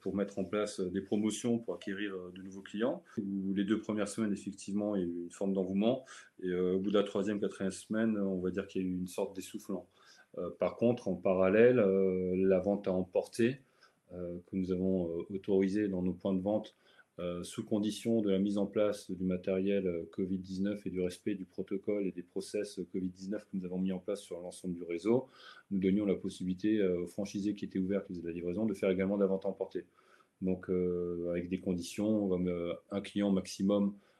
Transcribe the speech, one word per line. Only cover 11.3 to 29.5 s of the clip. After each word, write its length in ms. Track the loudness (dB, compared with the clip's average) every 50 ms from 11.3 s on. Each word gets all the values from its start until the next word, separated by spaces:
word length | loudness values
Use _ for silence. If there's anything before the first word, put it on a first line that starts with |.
| 4 6 6 6 8 8 8 8 8 8
euh, 540 | 6 6 6 4 4 4 2 2 0 2 2
la 240 | 4 6 6 6 6
vente 280 | 4 2 0 0 0 0
à 20 |
emporter, 720 | 0 0 0 0 0 -2 -2 0 0 2 2 2 2 -2 -10 _ _ _ -20 -20 _ _ _ -14 -10
euh, 240 | -8 -8 -8 -8 -10 -8
que 100 | -4 -2
nous 140 | -2 0 0
avons, 360 | 0 0 2 2 2 2 0
euh, 180 | -2 -2 -4 -6 -4
autorisée 580 | -6 -4 0 2 4 4 4 4 2 2 0
dans 140 | 0 0 0
nos 120 | 0 -2 -2
points 200 | -2 -2 0 0
de 80 | 0
vente, 340 | 0 2 0 0 -2 -4 _ _ _ _ _ -20 -20 _ _ -6
euh, 240 | -6 -4 -4 -6 -8
sous 220 | -8 -8 -8 -4
condition 560 | 0 0 2 2 0 -2 -2 0 0 2 2
de 100 | 4 4
la 80 | 4 4
mise 180 | 2 2 2
en 80 | 0 0
place 460 | 0 2 2 2 2 0 -2 -6 -8
du 140 | -6 -2 0
matériel, 600 | 0 0 0 0 0 0 2 2 2 2 2 0
euh, 240 | 0 -2 -2 -6 -6
covid 280 | -4 -4 -2 -2 -2 -4
dix-neuf 480 | -4 -6 -4 -2 -2 -2 -2 -4 -6
et 20 | -6
du 120 | -2 -2
respect 340 | -2 -2 -2 -4 -4 -4 -4
du 100 | -4 -6
protocole 600 | -10 -8 -8 -6 -4 -4 -4 -2 -2 -2 0 -2
et 40 | -4
des 120 | -4 -6 -10
process, 560 | _ -8 -8 -8 -4 -4 -4 -4 -4 -6 -8
euh, 80 | -8 -6
covid 180 | -4 -4 -4 -4
dix-neuf 340 | -6 -8 -8 -6 -6 -6 -8
que 140 | -6 -8
nous 80 | -6 -6
avons 120 | -4 -4
mis 140 | -2 -2 -2
en 80 | -2 -4
place 220 | -4 -6 -6 -6
sur 180 | -6 -10 -12 -10
l'ensemble 360 | -10 -12 -12 -10 -8 -8 -6
du 80 | -6 -6
réseau, 460 | -6 -4 0 2 4 4 4 2 -2 -16 -20 -20 -20 -20 -16 -8 -4
nous 100 | -2 2
donnions 260 | 4 4 4 4 4
la 100 | 2 2
possibilité, 600 | 0 0 -6 -6 -4 -4 -4 -4 0 2 2 4
euh, 240 | 4 4 2 2 0
aux 60 | -2
franchisés 460 | -4 -6 -6 -6 -4 -4 -2 -2 -2 -2
qui 120 | -2 -6
étaient 140 | -4 -2 -2
ouverts, 260 | 0 0 0 -2 -2
qui 80 | -4 -10
faisaient 100 | -8 -6
de 40 |
la 60 | -6 -6
livraison, 320 | -4 -4 -2 -2 0 0
de 80 | -2 -2
faire 160 | 0 2 2
également 280 | 2 2 2 0 2
de 40 | 2
la 60 | 2
vente 180 | 2 2 0 -2
à 40 |
emporter. 360 | -4